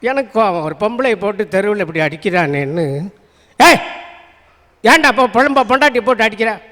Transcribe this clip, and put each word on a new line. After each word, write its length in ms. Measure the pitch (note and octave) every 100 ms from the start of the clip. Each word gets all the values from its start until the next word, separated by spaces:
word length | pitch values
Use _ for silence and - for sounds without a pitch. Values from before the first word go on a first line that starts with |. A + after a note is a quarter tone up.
எனக்கு 380 | A#3 C4+ A#3+ A3
கோவம். 240 | G#3+ F3
ஒரு 120 | D#3 D#3
பொம்பளைய 360 | G#3 A#3+ C4 G#3
போட்டு 320 | G3+ G3+ G#3
தெருவுல 280 | F#3+ G3+ G#3
இப்படி 200 | E3 D#3+
அடிக்கிறானேன்னு, 1120 | D#3 D#3 G3+ F3+ D#3 C#3+ C#3 E3 D3+ C#3 F#3+ - _ _ _ -
"ஏய், 220 | D#4 D#4 - - - - - _ _ _ _ _
ஏன்டா 360 | G#3+ D#4+ D4 A3+
இப்போ 80 | B3
பொழம்ப 360 | A3 C#4+ C4+ A3+
பொண்டாட்டி 340 | C4 D4 A#3+
போட்டு 220 | A3 A3+
அடிக்கிற? 380 | A3 G#3 A3+ G3+ -